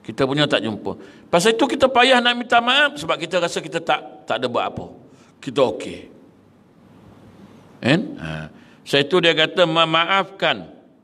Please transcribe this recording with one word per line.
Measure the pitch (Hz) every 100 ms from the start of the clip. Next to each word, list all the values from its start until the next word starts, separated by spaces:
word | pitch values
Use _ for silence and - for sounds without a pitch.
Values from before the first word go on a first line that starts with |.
Kita | - 110 135
punya | 143
tak | 147 117
jumpa. | 110 104 98 90 - - -
Pasal | 170 202 233
itu | -
kita | 294 262
payah | 240 247 254
nak | 240 240
minta | 247 240
maaf | 240 269 294 294
sebab | 160 151
kita | 160 180
rasa | 170 185
kita | 156 160
tak, | 165 151 - - -
tak | 113
ada | 123
buat | 117 95
apa. | - 87 - - - - _
Kita | - 131 123 -
okey. | 90 85 - - - _ _ _ _ _ _ - - - - - - - - -
Kan? | 113 160 - -
Ha. | 80 78 78 - - _
Sebab | - 143 143
itu | 180
dia | 170 160
kata | 156 160
memaafkan | 170 160 165 160 170 196 190 - 170 120 85 - _ _